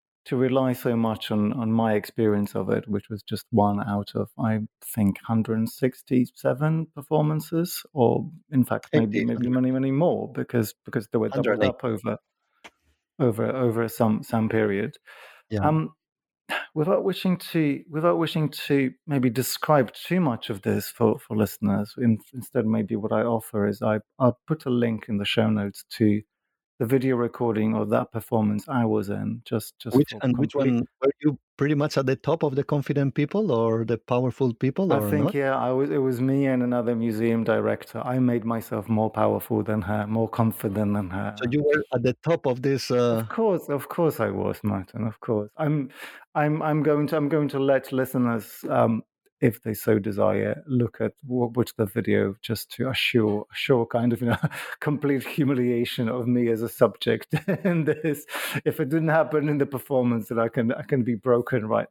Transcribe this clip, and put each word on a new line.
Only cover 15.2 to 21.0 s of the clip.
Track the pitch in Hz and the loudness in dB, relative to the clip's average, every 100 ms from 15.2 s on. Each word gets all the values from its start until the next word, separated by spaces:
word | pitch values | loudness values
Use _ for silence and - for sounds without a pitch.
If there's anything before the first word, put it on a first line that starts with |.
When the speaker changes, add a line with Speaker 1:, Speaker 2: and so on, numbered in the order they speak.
| - - - | -20 -20 -6
Speaker 2:
Yeah. | 107 151 | -2 0
Speaker 1:
Um, | 156 156 - _ _ _ _ - - - | 0 -2 -10 _ _ _ _ -10 -10 -6
without | 156 151 - | -4 -2 0
wishing | 196 180 185 175 - | -2 -2 -2 -2 -2
to, | 165 151 139 - | -2 0 -2 -6
without | 151 170 170 | -2 0 2
wishing | 160 165 151 - - | 0 0 -2 -4 0
to | 139 131 - - | 2 2 -4 -4
maybe | 139 123 | 0 2
describe | 113 120 - - 151 113 | 0 -2 -2 2 2 2
too | - - 180 | -4 -4 0
much | 160 113 - | 0 -2 -6
of | 101 | -6
this | 110 104 - | -2 -2 -4
for, | - | 0